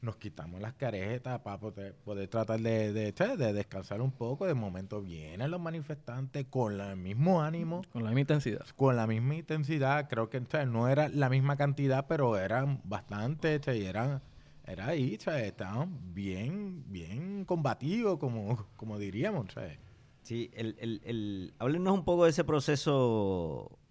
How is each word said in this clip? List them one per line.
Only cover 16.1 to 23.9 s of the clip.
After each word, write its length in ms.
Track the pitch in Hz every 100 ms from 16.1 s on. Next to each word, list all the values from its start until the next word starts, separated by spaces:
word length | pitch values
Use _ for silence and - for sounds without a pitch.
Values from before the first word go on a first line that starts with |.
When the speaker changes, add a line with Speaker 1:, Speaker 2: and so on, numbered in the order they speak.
Speaker 1:
bien, 680 | 87 98 92 113 190 202 180 131
bien 540 | 95 82 214 185 202
combativos, 720 | 190 175 139 110 139 208 226 175
como, 480 | 139 117 101 117 101 -
como 220 | 110 104
diríamos, 500 | 101 95 180 196 98
che. 300 | - 95 73 - - - _
Speaker 3:
Sí, 280 | - 117 117
el, 220 | - 113 104
el, 200 | 117 110
el, 500 | - 117 104 98 92 -
háblenos 340 | 120 160 185
un 100 | 196
poco 200 | 165 175
de 60 | 170
ese 140 | 147
proceso. 1300 | 165 156 135 143 - 139 123 113 101 92 82 67 50 - _